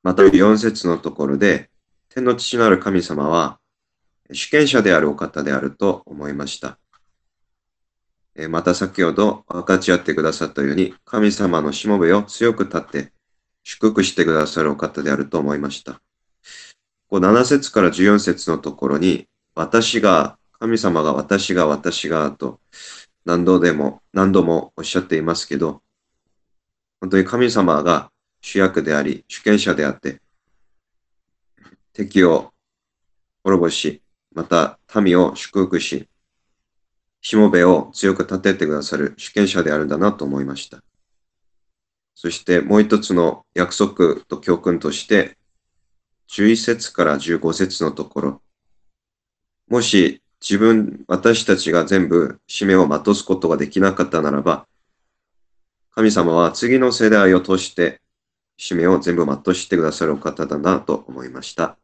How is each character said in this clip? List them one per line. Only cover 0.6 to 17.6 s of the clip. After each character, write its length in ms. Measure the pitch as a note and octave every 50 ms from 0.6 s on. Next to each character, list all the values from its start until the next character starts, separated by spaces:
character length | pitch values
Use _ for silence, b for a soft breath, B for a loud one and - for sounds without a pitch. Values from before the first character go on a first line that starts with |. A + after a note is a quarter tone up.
| A2 A2+ G#2+ - -
の 100 | F2+ E2
と 140 | D#2+ - E2
こ 160 | - - D2
ろ 100 | C#2 C#2+
で、 320 | C#2 G2+ G2 D#2+ - - _ _ _ _ _ _ _ _ _
天 140 | _ B2+ B2+
の 100 | B2 A#2
父 220 | A#2 - - -
な 100 | A#2+ A#2
る 120 | G#2+ F#2+ F2
神 240 | - G#2 F#2+ F2+ E2+
様 260 | - D#2+ D2 C#2+ D2+
は、 300 | E2 E2+ D2+ C#2 - _ _ _ _ _ _ _ _ _ _ _ _ _ _ _
主 160 | - - -
権 200 | - - D3+ D3+
者 140 | C#3 C#3 A#2+
で 120 | G#2 G2 F2
あ 60 | D#2
る 100 | D2+ D2
お 40 | C#2+
方 280 | D2 D#2+ C#2+ - D2+ C#2
で 100 | C#2+ C#2
あ 60 | C2
る 100 | C2+ C#2
と 320 | - _ G2 G2 - - _
思 200 | - D2 D2 D2 C#2+
い 40 | C#2+
ま 140 | C#2+ C#2+
し 120 | C#2 - -
た。 200 | - B1+ B1 _ _ _ _ _ _ _ _ _ _ _ _ _ _ _ _ _ _ _ _ _ _ _ _ _ _ _ _ _ _ _ _
え 140 | - D#2
ー、 20 | D#2
ま 140 | D#2+ D#2+ -
た 100 | F2+ F2+
先 300 | - A#2+ - - - F2+
ほ 100 | E2 D2
ど 320 | F2 G#2 G#2+ - - _
分 180 | _ - F2 -
か 120 | - F#2+
ち 140 | F#2+ - F#2+
合 60 | F2+
っ 20 | E2+
て 160 | - D#2+ D2
く 80 | - D2+
だ 100 | D#2 D2+
さ 120 | - D2+
っ 80 | D2 -
た 100 | D2 C#2
よ 80 | C#2
う 40 | D2
に、 200 | F2+ F#2 - - _ _
神 260 | - - A2 G#2+ G#2
様 300 | G2+ - G2+ F2+ E2+ D#2+
の 100 | D2+ D2
し 160 | C#2 - -
も 120 | G#2+ G#2 G2
べ 120 | E2+ E2
を 120 | F#2 G#2 G#2
強 320 | - - - A2+ A#2 A2+
く 80 | - A#2+
立 280 | - - E2 - -
て、 220 | - D2 C#2 - _ _ _ _ _ _ _ _ _ _
祝 280 | _ - - _ - A2
福 120 | G#2+ A2 F#2+
し 120 | - -
て 100 | - E2
く 80 | E2 D#2+
だ 140 | D#2 D2+
さ 160 | D2 - E2 D#2
る 80 | D2+
お 40 | C#2+
方 280 | - - C#2+ - D#2 D2
で 80 | D2
あ 40 | C#2
る 140 | C#2 C#2+ C#2+
と 80 | -
思 160 | E2 C#2+ C#2+ D2
い 60 | D2
ま 100 | C#2+ C#2+
し 140 | C#2 - _
た。 180 | C#2 C2 _ _ _ _ _ _ _ _ _ B B B B B B B _ _ _ _ _ _
こ 100 | _ G2+
う、 20 | F#2+
七 260 | F2+ F#2+ G#2+ A#2+ B2+
節 260 | B2+ D3 C#3